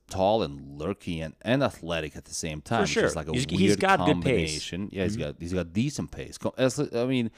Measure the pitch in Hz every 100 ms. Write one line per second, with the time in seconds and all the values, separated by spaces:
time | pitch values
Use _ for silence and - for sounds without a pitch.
0 | - 95 95 110 78 69 69 71 85 101
1 | 92 82 78 - 104 135 123 - 82 82
2 | 76 85 - - 82 76 - 117 196 -
3 | 120 78 76 127 135 190 196 190 196 190
4 | 90 87 135 107 80 76 - 87 104 95
5 | 92 107 73 - 85 90 85 98 143 -
6 | 85 - 65 - 113 - 127 143 143 117
7 | 127 127 113